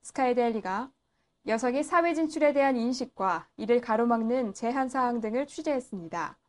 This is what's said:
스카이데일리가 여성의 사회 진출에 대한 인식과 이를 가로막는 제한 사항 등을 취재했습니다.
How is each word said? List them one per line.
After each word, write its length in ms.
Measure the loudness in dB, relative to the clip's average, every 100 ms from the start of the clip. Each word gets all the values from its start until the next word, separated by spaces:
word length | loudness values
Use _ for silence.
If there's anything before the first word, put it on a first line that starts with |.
스카이데일리가 880 | -12 -2 2 4 2 0 -4 -4 -6 _ _ _ _ _ -4
여성의 360 | -2 0 0
사회 300 | 2 4 4
진출에 400 | 2 0 2 2
대한 240 | 4 2 2
인식과 720 | 0 -2 -6 -4 -2 -2 -6 -10
이를 240 | 2 2
가로막는 720 | 2 0 2 2 2 0 -2
제한 360 | -4 -4 -2 -2
사항 320 | 0 -2 -2
등을 260 | -2 -4 -4
취재했습니다. 920 | -6 -4 -4 -4 -10 -8 -6 -8 -10